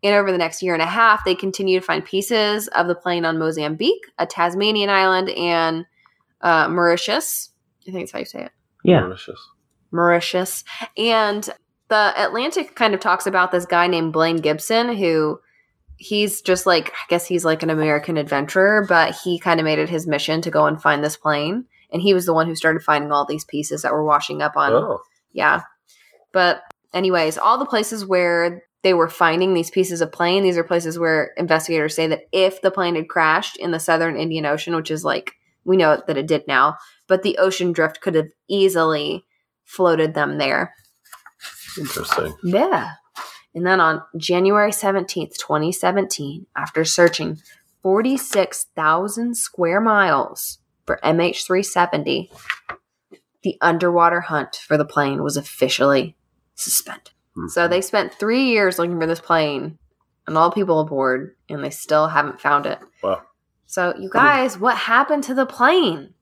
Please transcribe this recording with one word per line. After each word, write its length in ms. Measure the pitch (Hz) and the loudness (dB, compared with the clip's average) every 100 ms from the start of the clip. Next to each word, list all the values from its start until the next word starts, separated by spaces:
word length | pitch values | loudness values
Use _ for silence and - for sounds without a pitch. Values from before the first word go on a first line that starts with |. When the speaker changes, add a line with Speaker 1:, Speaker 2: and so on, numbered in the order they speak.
Speaker 1:
And 120 | 202 | 4
over 160 | 202 196 | 2 2
the 80 | 185 | 0
next 240 | 165 - | 0 -2
year 120 | 185 | -2
and 80 | 165 | 0
a 40 | 165 | 0
half, 380 | 196 226 214 | 4 4 4
they 100 | 196 | 2
continued 460 | 185 190 185 196 185 | -2 -2 -4 0 0
to 60 | 185 | 0
find 180 | - | -4
pieces 640 | 165 190 196 226 208 208 208 | -2 -4 -2 0 2 0 -2
of 180 | - 175 | -2 0
the 80 | |
plane 300 | 175 180 175 | -2 -2 -2
on 120 | 165 160 | 0 0
Mozambique, 680 | 160 160 151 160 277 453 - - | -2 -2 -4 -2 0 -2 -4 -6
a 80 | - | -6
Tasmanian 640 | - 175 180 208 214 202 | -2 -2 0 0 0 2
island, 380 | 196 190 185 185 | 2 4 2 -2
and, 560 | - 175 170 165 165 175 _ _ _ _ _ | -4 -2 0 0 -2 -8 _ _ _ _ _
uh, 280 | - 165 151 | 2 2 2
Mauritius. 840 | 175 170 175 - 247 - - - _ _ _ | 2 2 2 0 -4 -2 -8 -10 _ _ _
I 80 | - | -14
think 140 | 185 | -12
that's 80 | - | -10
how 80 | - | -10
you 40 | |
say 200 | - - | -12 -12
it. 80 | - _ _ _ | -16 _ _ _
Speaker 2:
Yeah. 160 | - 170 | 4 4
Speaker 3:
Mauritius. 400 | 92 95 - - - _ _ _ _ | 2 -6 -16 -18 -20 _ _ _ _
Speaker 1:
Mauritius. 720 | 170 175 170 170 185 185 - - - 226 - | 0 2 2 0 -4 -4 -8 -12 -14 -14 -4
And 520 | 220 226 214 208 208 - _ _ _ | 0 2 0 -2 -8 -14 _ _ _
the 240 | 214 208 - | 2 2 0
Atlantic 600 | 202 226 269 349 302 - | -2 -2 -4 -4 -6 0
kind 180 | 226 | 0
of 60 | 196 | 0
talks 260 | - 185 - | 0 0 0
about 240 | 190 180 | 0 0
this 160 | 180 175 | 0 0
guy 220 | 175 175 | 2 2
named 240 | 170 160 | 2 0
Blaine 240 | 160 160 165 | 2 2 2
Gibson, 580 | 156 151 - 226 240 226 | 0 -2 0 0 0 0
who 440 | 185 160 156 - _ _ _ _ _ - | 0 2 0 -4 _ _ _ _ _ -20
he's 460 | - 208 208 208 | -4 -2 -2 -2
just, 220 | - 180 | 0 0
like, 260 | - 170 160 | 4 2 0
I 100 | - - | -10 -4
guess 180 | 170 170 | -2 0
he's, 180 | 180 | -2
like, 200 | 165 160 | 0 0
an 60 | 160 | 0
American 460 | 156 156 147 147 160 | 0 0 0 -2 -4
adventurer, 680 | 147 139 143 190 190 214 202 | -2 -2 0 2 4 4 4
but 280 | 175 160 - | 4 2 0
he 200 | 185 175 | -4 -4
kind 180 | 185 165 | 0 0
of 60 | |
made 160 | 160 156 | 2 0
it 80 | 156 | 0
his 180 | 170 170 | -4 -2
mission 340 | 147 - 160 | -4 -2 -2
to 80 | 165 | 0
go 160 | 151 151 | 2 2
and 140 | 156 | 2
find 220 | 151 147 | 0 2
this 140 | 151 151 | 0 -4
plane. 480 | 156 147 151 214 247 _ _ | -2 -2 -2 -4 -8 _ _
And 100 | 165 | -2
he 140 | 190 | 2
was 100 | 190 | 2
the 100 | 175 | 2
one 120 | 160 165 | 2 0
who 80 | |
started 300 | 160 160 160 | 0 0 0
finding 260 | - 151 147 | 0 0 2
all 140 | 147 | -2
these 200 | 143 151 | -2 -6
pieces 380 | - 143 151 151 | -8 -8 -6 -4
that 100 | 151 | -2
were 120 | 151 | -2
washing 380 | 156 147 - 147 | 2 0 0 -4
up 140 | 147 151 | -4 0
on. 160 | 143 | 2
Speaker 3:
Oh. 260 | 117 175 - - _ _ | 2 0 -6 -8 _ _
Speaker 1:
Yeah. 300 | - 151 151 - _ _ _ _ _ _ | -2 0 0 -4 _ _ _ _ _ _
But 300 | 185 180 170 - - _ | 0 2 0 -6 -20 _
anyways, 420 | 180 185 180 160 160 | -2 0 2 0 0
all 220 | - 247 | 2 2
the 80 | 269 | 0
places 380 | 233 214 220 196 | -2 -2 -6 -2
where 560 | 185 175 170 170 175 _ _ | 0 2 2 0 -4 _ _
they 120 | 190 | 2
were 140 | 180 165 | 4 2
finding 460 | - 170 165 185 | 4 2 4 2
these 160 | 180 170 | 2 0
pieces 280 | - 185 170 | 0 -2 0
of 120 | 160 | -4
plane, 320 | - 170 190 | -2 0 2
these 120 | 196 175 | 2 0
are 60 | |
places 360 | 165 175 165 170 | 0 -2 -2 -2
where 320 | 165 160 147 - | 0 0 0 -4
investigators 580 | 170 160 160 165 151 156 | 0 0 0 -2 -2 -2
say 100 | 160 | -2
that 140 | 160 - | -2 -2
if 300 | 190 185 185 | 2 2 2
the 80 | 190 | -2
plane 240 | 190 175 | 0 -2
had 140 | 170 160 | -2 -2
crashed 480 | - 160 160 208 - | 0 2 2 -2 -8
in 140 | 170 | -6
the 80 | 160 | -4
southern 360 | 160 165 165 156 | 0 0 0 -2
Indian 300 | 165 160 151 | -4 -4 -2
Ocean, 300 | 151 165 165 | -4 -2 -4
which 140 | 160 | -4
is, 140 | 156 | -6
like, 280 | 151 - - _ _ _ | -2 -4 -6 _ _ _
we 120 | - 190 | 0 4
know 240 | 160 147 - | 4 2 0
that 100 | 147 | -4
it 80 | 156 | 0
did 180 | 156 - | -2 2
now, 300 | 135 143 156 - _ _ | 2 2 0 -16 _ _
but 140 | 185 | 0
the 160 | 190 - | 0 2
ocean 340 | 190 185 180 | 0 2 -2
drift 280 | 170 156 156 | 0 0 0
could 140 | - | -2
have 140 | 160 156 _ _ | 0 -2 _ _
easily 760 | 202 190 175 160 151 147 170 _ _ _ _ | 2 2 2 0 0 -4 -8 _ _ _ _
floated 480 | _ - 180 160 156 | _ 0 2 2 0
them 220 | 156 143 147 | 0 -4 -2
there. 360 | 139 139 - - _ _ _ - - _ - - - - | -2 -2 -4 -10 _ _ _ -20 -20 _ -20 -18 -16 -12
Speaker 3:
Interesting. 560 | 151 - - - 78 76 | -10 -8 -4 -4 -4 -6
Speaker 1:
Yeah. 480 | 175 190 339 370 120 - _ - - - _ | -2 0 2 0 -4 -12 _ -18 -18 -18 _
And 120 | 165 175 | -4 0
then 140 | 185 | 4
on 220 | 160 160 - 170 | 2 0 -6 -12
January 560 | 156 175 190 208 208 | -2 2 4 4 2
seventeenth, 640 | 202 202 196 190 - 156 - | 0 -2 -2 -2 -8 -8 -12
twenty 340 | - 151 156 | -4 -2 0
seventeen, 760 | 180 - 196 190 - 143 160 190 - | -2 0 0 -2 -4 -8 -10 -12 -10
after 280 | 143 - | -6 -2
searching 540 | 160 - 175 165 160 160 _ - _ _ | -2 4 4 4 -6 -8 _ -20 _ _
forty-six 840 | 190 196 233 262 - 214 185 - - - | 0 2 2 -2 -2 0 0 -4 -10 -2
thousand 600 | 156 160 196 214 240 233 | 2 2 0 -4 -4 -4
square 440 | - - 170 185 | -8 -2 0 2
miles 800 | 226 208 190 143 123 - - - _ _ - | 4 4 4 2 0 -6 -12 -12 _ _ -6
for 180 | - | -2
M 160 | - 165 | 0 2
H 240 | 170 - | 2 -2
three 180 | - 185 | -2 -2
seventy, 680 | 196 - 175 151 147 135 185 - - - - - _ _ _ - _ _ | 0 0 0 0 -2 -4 -6 -16 -12 -12 -12 -18 _ _ _ -20 _ _
the 140 | 190 - | -6 0
underwater 600 | 170 170 180 175 170 175 | 0 2 2 4 4 2
hunt 360 | 175 156 131 - | -2 -4 -4 -12
for 200 | - 156 | -2 0
the 80 | |
plane 380 | 147 - 143 139 | 0 0 -2 -2
was 140 | 147 143 | -4 -6
officially 800 | 143 - 131 - 139 139 82 - _ _ _ | -8 -2 -2 2 2 2 0 -10 _ _ _
suspended. 560 | - - - - - - _ _ - | -12 -4 -4 -4 -16 -20 _ _ -14
Speaker 3:
Mm-hmm. 120 | - | -6
Speaker 1:
So 200 | - 170 | 0 2
they 120 | 180 | 2
spent 340 | 190 214 - | 0 -2 -2
three 300 | - 208 240 269 | -4 0 2 2
years 320 | 226 196 185 | 2 2 0
looking 200 | 175 175 | -2 -2
for 80 | 165 | -2
this 140 | 165 | -4
plane 580 | - 165 151 139 143 160 _ _ _ _ - | 0 0 2 -2 -8 -14 _ _ _ _ -4
and 100 | 156 | 2
all 140 | 170 | 2
people 300 | 175 190 156 | 2 2 2
aboard, 540 | 156 139 135 127 151 _ _ | 2 0 0 -2 -6 _ _
and 140 | 151 | -10
they 60 | 139 | -8
still 380 | - - 151 156 | -10 0 2 2
haven't 320 | 160 147 - | 2 0 -2
found 260 | 147 143 143 | 0 0 0
it. 120 | 151 - _ | -8 -14 _
Speaker 3:
Wow. 200 | 98 95 - _ _ _ _ | -4 -4 -6 _ _ _ _
Speaker 1:
So, 280 | - 180 - | -4 -4 -4
you 100 | 190 | -4
guys, 480 | 196 277 285 262 180 | 2 4 4 0 0
what 180 | 214 226 | -2 0
happened 480 | - 233 285 294 | 2 2 2 0
to 100 | 277 | -2
the 100 | 254 262 | -2 -2
plane? 680 | - 247 359 277 160 143 _ | 2 4 4 2 -2 -10 _